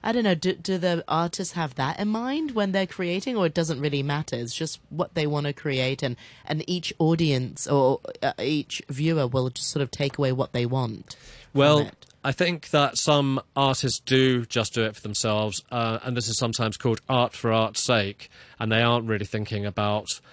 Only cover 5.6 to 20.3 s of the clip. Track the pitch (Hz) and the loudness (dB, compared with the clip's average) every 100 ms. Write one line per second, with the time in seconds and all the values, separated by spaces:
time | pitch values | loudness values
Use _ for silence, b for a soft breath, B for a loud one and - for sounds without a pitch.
5.6 | 151 131 127 131 135 120 B B B 156 | -4 0 0 0 -4 -4 B B B -4
6.6 | - 180 165 - 160 165 165 131 127 - | -2 -4 -4 0 2 4 4 2 -2 -6
7.6 | - 143 131 135 - - 135 - 120 151 | 0 4 4 2 -4 -4 -4 -2 -2 -2
8.6 | 143 - - 135 156 160 127 131 127 123 | -4 -10 -10 -2 0 2 0 0 -2 -2
9.6 | - 147 139 - 143 - 139 127 131 120 | -4 -2 -4 -2 -4 0 0 0 -2 -2
10.6 | 120 131 123 107 - B B B B 143 | 0 0 -2 -6 -14 B B B B 4
11.6 | 143 151 - - - _ 135 135 175 170 | 6 6 4 -6 -20 _ -4 0 0 0
12.6 | - 151 143 - - 147 139 135 - - | 0 4 4 2 2 4 4 -2 -2 0
13.6 | 139 127 131 - - 131 131 127 117 120 | 2 2 0 -2 2 4 4 2 0 -2
14.6 | 107 120 110 107 107 104 113 107 107 98 | -2 0 -2 -4 -6 -2 0 0 0 -4
15.6 | - 123 113 113 127 123 117 110 120 113 | -6 -4 -2 -2 -4 -4 -2 -2 -2 0
16.6 | 113 - 127 110 - 127 120 - 117 113 | -2 0 -2 -2 0 2 2 0 0 2
17.6 | 110 107 - 117 98 101 - B B B | 0 -2 2 2 2 -6 -18 B B B
18.6 | 110 110 120 120 113 107 104 107 107 107 | 0 2 4 2 0 -4 -2 -6 -4 -4
19.6 | 101 98 104 104 92 - b | -4 -2 0 0 -4 -8 b